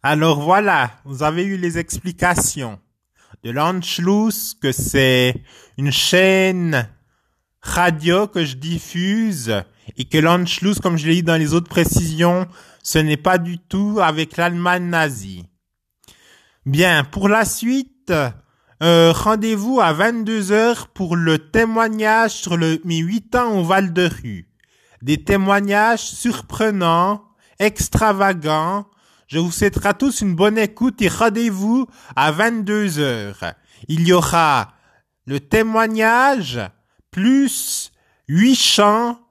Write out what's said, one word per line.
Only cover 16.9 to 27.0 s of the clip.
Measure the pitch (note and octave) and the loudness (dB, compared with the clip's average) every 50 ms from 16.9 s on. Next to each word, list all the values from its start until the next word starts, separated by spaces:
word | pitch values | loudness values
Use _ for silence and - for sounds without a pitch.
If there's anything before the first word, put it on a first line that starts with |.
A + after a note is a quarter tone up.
| E3+ D3+ C#3 | 4 2 0
pour | C#3 - G3+ G3 G3 | -2 -4 0 2 2
la | G#3 A3+ A3 | 4 4 2
suite, | - - - A3+ A#3 C4 C4+ B3+ - _ _ _ - F3 D#3 C#3 A#2+ G#2+ - _ _ _ _ _ _ _ _ | 0 -4 -4 -2 0 0 -2 -2 -6 _ _ _ -2 0 0 0 -2 -6 -10 _ _ _ _ _ _ _ _
euh, | D#3 E3+ E3+ E3 E3 E3 E3 | 2 4 6 8 6 6 4
rendez-vous | - - G#3 A3 G#3+ G#3+ A3+ A3 G3+ G3+ A#3+ C4+ B3+ | 4 0 0 0 0 0 -2 -2 -2 -2 -2 2 2
à | G3+ E3 D#3 | 2 2 2
vingt-deux | D#3 G3 A3+ A#3+ A3+ A3 G#3+ A3+ A3 G3 F#3 | 2 0 0 0 -2 -4 -4 -4 -4 -2 0
heures | G#3 G#3+ A3+ A#3+ A#3 A3+ - | 2 2 2 2 0 -2 -8
pour | - _ - F#3+ E3 F3 | -16 _ -8 -4 -2 -2
le | E3+ E3 D#3+ D#3 | 0 2 2 0
témoignage | D3+ - - - A3 A3+ A3+ A3 A3+ A3+ A3 A3 G#3+ G#3+ G#3+ A3 A3+ A3+ G#3+ | 0 -2 -2 0 0 2 2 2 0 0 0 -2 -2 0 2 2 2 2 0
sur | - - - F#3 E3+ | -2 -6 -6 -4 -2
le, | E3+ E3 D#3+ D#3+ D#3+ - | 0 0 0 -2 -2 -4
mes | F3 E3 | -4 -2
huit | E3 E3 E3+ G#3 A3+ - - - | -2 -2 -2 -4 -6 -6 -2 -2
ans | B3 B3 A#3 G#3+ | -2 0 0 0
au | F#3+ E3+ | -2 0
Val | E3 F#3+ F#3+ G3 F#3 E3 | 2 2 2 2 0 0
de | F3+ F3+ E3 | 0 0 0
Rue. | - - - A#2+ G2+ F2 - _ _ _ _ _ _ _ _ _ _ _ | -2 -6 -12 -12 -12 -12 -14 _ _ _ _ _ _ _ _ _ _ _
Des | A#2 C3 D3+ D3 | -4 -4 -4 -4
témoignages | D3+ - G3+ G3 F#3+ G3 G3+ G3+ G3+ G3+ G3+ G#3 G#3+ A3+ A#3 A3 - | 0 0 0 0 2 2 2 0 2 0 2 2 2 2 2 -2 -4
surprenants, | - - - - A#3+ A3 - - - - - G#3+ A3 G#3 F#3+ F3 E3 E3 E3+ | -10 -12 -6 -4 -4 -4 -4 -8 -12 -4 -2 0 0 0 0 2 2 2 2